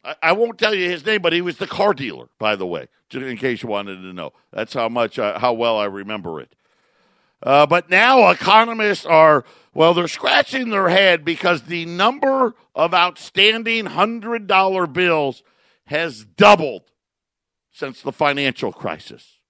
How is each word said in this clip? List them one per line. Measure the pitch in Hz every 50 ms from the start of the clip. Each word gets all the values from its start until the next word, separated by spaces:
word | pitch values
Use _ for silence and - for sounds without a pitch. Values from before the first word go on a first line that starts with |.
| _
I, | - 151 _
I | - 160 180
won't | 208 233 233 226 -
tell | 226 214 214
you | 190 180
his | 175 180 160 139
name, | 214 214 208 175
but | 170 165
he | 175
was | 175 180 -
the | - 190
car | - - - 196 208 202
dealer, | 131 139 113 78 64 62 _ _
by | _ 110 107 107
the | 95 95
way, | 90 87 76 64 _ _ _ _ _
just | - 135 135
in | 131 120
case | 104 123 131 120 113 -
you | 117
wanted | 104 101 98 101 95
to | 92 92 92 90
know. | 90 82 71 _ _ _ _
That's | - - 113 - -
how | 135 117 113
much, | 117 120 117 110 -
uh, | - 110 104 95 95
how | 127 123 120
well | 113 117 117 113 107
I | 104
remember | 101 95 101 98 101 107 107 85 87 82 73
it. | 65 _ _ _ _ _ _ _ _ _ _ _ _ _ _ _ _ _ _ _
Uh, | - 123 139 143 147
but | 143 170 175 175 _
now | 175 190 220 254 269 254 214 180
economists | - - - 190 202 220 226 233 233 226 214 208 202 - -
are, | - 165 160 160 156 151 135 117 _ _ _ _ _ _
well, | - 160 165 175
they're | 175 175
scratching | 160 - - - - - - - - - 269 254 233
their | 214 196 190
head | 170 180 190 196 190 175 165 147
because | 160 165 - - 180 175 143 113
the | 139 175 170 165
number | 165 170 175 196 233 269 285 - 269 269 269 254 226 - _ _ _ _
of | - 156 170 180
outstanding | 175 175 180 - - - - _ 185 196 214 220 226 226 226 226 226 214
hundred | 170 - 160 196 220 233 233 202 226 233 233 208
dollar | 185 202 190 190 190 190 190 175
bills | 156 147 175 180 175 165 156 147 135 123 - _ _ _ _ _ _ _ _ _
has | _ 143 156 165 165 120 107 110
doubled | 104 _ - 202 208 208 165 165 139 110 87 _ _ _ _ _ _ _ _ _ _ _ _ _ _ _ _ _ _
since | _ - 147 135 123 -
the | - 139
financial | - - 156 143 139 143 143 131 123 - - 104
crisis. | - - - 95 78 76 - - 57 57 _ _ _ _ _